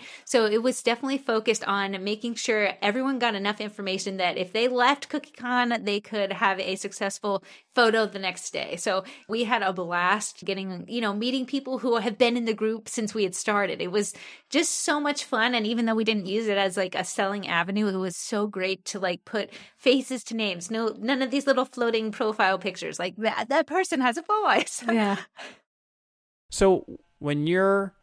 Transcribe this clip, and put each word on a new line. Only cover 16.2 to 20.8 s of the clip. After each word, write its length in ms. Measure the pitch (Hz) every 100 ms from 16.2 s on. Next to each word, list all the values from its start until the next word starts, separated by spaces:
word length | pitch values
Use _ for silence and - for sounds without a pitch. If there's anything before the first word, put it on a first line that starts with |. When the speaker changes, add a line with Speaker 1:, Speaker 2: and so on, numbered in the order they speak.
| 185
Speaker 1:
use 200 | 208 220
it 100 | 196
as, 160 | 196 190
like, 160 | 185
a 100 | 156 -
selling 420 | - 196 202 180
avenue, 400 | 170 175 202 214
it 80 | 190
was 200 | 185 -
so 280 | - 214 208
great 320 | 202 185 190
to, 160 | - 190
like, 240 | 185 175
put 260 | - 214 - - - _
faces 480 | 269 262 254 254 -
to 100 | 226
names. 340 | 208 175 -
No, 240 | 220